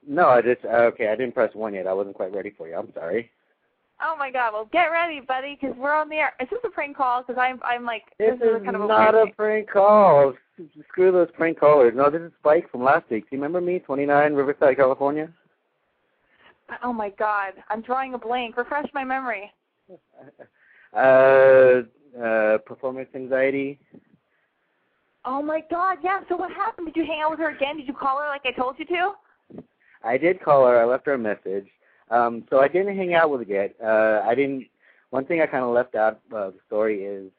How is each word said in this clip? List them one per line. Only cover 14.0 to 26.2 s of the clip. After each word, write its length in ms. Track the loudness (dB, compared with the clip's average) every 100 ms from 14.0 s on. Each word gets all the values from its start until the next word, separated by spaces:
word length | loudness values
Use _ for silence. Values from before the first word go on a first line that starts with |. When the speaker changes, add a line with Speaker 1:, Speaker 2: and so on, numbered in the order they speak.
| 0 2 2
Speaker 1:
Riverside, 420 | 0 -2 2 0 4
California? 540 | 2 2 -2 -4 -8 _ _ _ _ _ _ _ _ _ _ _ _ _ _ -12
Speaker 2:
Oh, 120 | -8
my 160 | -8 -8
God! 420 | -6 -4 -4 -6 -12 _
I'm 140 | -10
drawing 320 | -6 -6 -6
a 40 | -10
blank. 380 | -6 -6 -6 -8
Refresh 320 | -6 -6 -6
my 120 | -10
memory. 460 | -6 -6 -6 -10 -12 _ _ _ _
Speaker 1:
<laughs> 120 | -20 _ _ -20 _ -20 _ _ _ _
Uh, 880 | 0 4 6 8 8 8 8 8 4 0 _ _ -8
uh, 380 | -2 0 2 0 -2
performance 420 | -10 -10 -10 -12
anxiety. 640 | -12 -6 -2 0 -2 -6 -10 _ -20 _ _ _ _ _ _ _ _ _ _ _ _
Speaker 2:
Oh, 160 | -8 -6
my 220 | -4 -6 -6
God! 280 | -4 -2 -2
Yeah, 160 | -4 -4